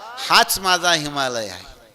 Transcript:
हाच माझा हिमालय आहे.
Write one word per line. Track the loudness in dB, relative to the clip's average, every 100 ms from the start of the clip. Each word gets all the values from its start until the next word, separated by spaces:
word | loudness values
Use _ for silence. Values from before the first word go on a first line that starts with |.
हाच | -14 -8 2 4 4 0
माझा | 0 2 2
हिमालय | 2 0 -2 -2 -4 -8
आहे. | -12 -16 -20 -20